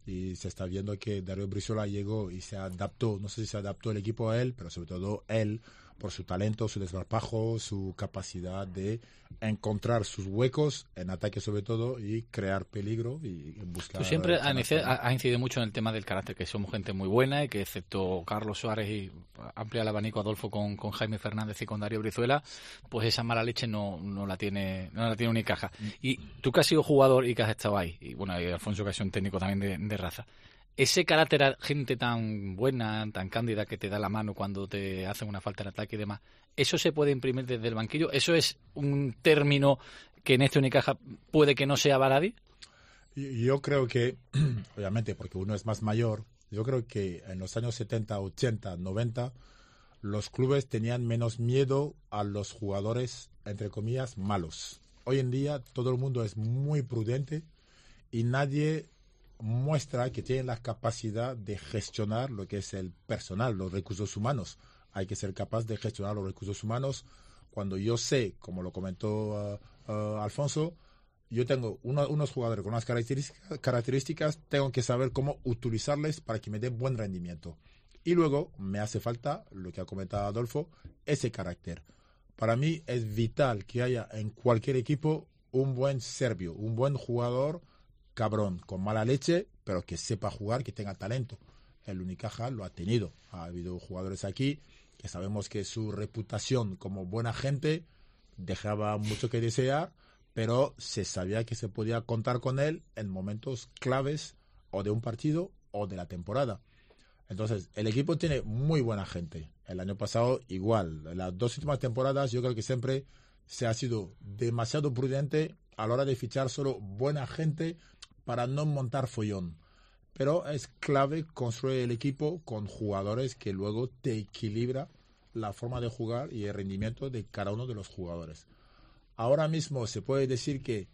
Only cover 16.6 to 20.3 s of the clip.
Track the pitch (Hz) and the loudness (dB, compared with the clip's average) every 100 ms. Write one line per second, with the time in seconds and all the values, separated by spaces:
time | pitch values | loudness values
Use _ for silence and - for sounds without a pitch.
16.6 | 98 104 95 95 95 117 131 143 139 104 | -2 -4 -4 -2 4 4 6 2 0 -2
17.6 | 98 98 - 98 92 92 85 107 107 98 | -4 -6 -4 -2 0 0 -2 -2 -2 -2
18.6 | 117 107 104 107 95 82 - - 57 - | -2 -2 -2 -4 -6 -12 -18 -16 -12 -10
19.6 | 110 117 110 107 107 107 101 | -4 -2 0 0 0 0 0